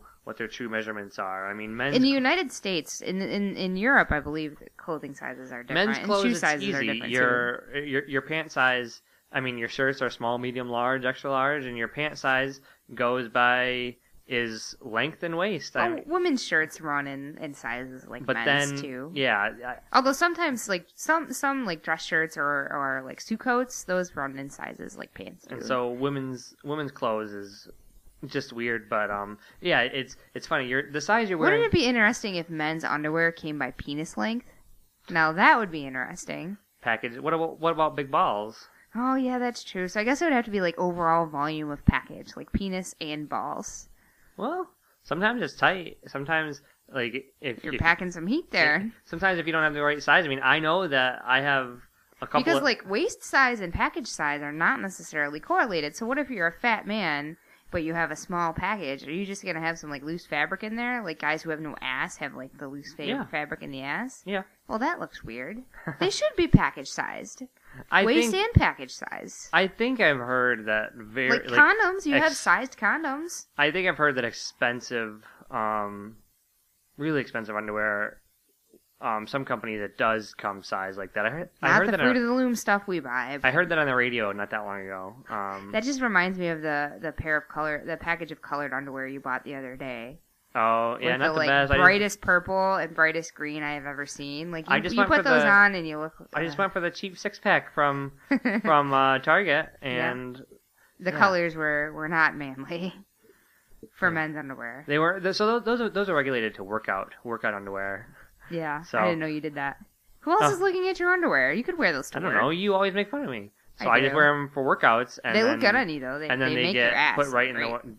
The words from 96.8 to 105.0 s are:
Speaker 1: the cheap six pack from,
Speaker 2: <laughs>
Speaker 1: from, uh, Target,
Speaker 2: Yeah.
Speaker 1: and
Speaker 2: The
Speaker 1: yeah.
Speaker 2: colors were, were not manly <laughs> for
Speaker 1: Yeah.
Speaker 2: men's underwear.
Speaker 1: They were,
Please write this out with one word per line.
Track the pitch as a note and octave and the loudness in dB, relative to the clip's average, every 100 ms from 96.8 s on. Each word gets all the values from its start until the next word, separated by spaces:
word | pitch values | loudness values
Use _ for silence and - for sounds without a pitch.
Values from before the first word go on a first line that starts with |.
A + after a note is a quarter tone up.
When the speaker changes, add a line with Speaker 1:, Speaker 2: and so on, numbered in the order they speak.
Speaker 1:
the | E3+ | -2
cheap | - G3 F3 | -4 -10 -8
six | G3+ - | -10 -2
pack | G#3 D3+ - | 4 4 2
from, | D#3 D3 C#3 C#3 - - C4+ | 2 2 2 -6 -10 -2 0
Speaker 2:
<laughs> | B3 G3+ | 2 0
Speaker 1:
from, | E3+ D3 C#3 | 6 6 6
uh, | C3+ C3+ C3 | 4 4 4
Target, | D#3 F3 F#3 D3 D#3 - | 4 4 4 0 0 -8
Speaker 2:
Yeah. | C#3 B2 B2 | -6 -2 -2
Speaker 1:
and | B2+ B2+ B2+ - - _ _ _ _ | -4 -10 -14 -20 -20 _ _ _ _
Speaker 2:
The | F3+ | -6
Speaker 1:
yeah. | - | 4
Speaker 2:
colors | G3 F3+ E3+ D#3+ | 4 4 0 -2
were, | D3+ D3 D3+ | 0 0 -2
were | D3+ D#3 | -4 -2
not | E3 D#3 D3 | 4 4 2
manly | C#3 C3 C#3+ E3+ F#3 - - _ _ _ _ | -10 -10 -8 -6 -6 -10 -20 _ _ _ _
<laughs> | _ _ - - - | _ _ -20 -20 -2
for | F3+ | 0
Speaker 1:
Yeah. | |
Speaker 2:
men's | D#3+ D#3 D3+ | 0 -4 -6
underwear. | C#3 B2+ A#2 B2+ C#3+ | -10 -10 -10 -10 0
Speaker 1:
They | |
were, | D3 | 4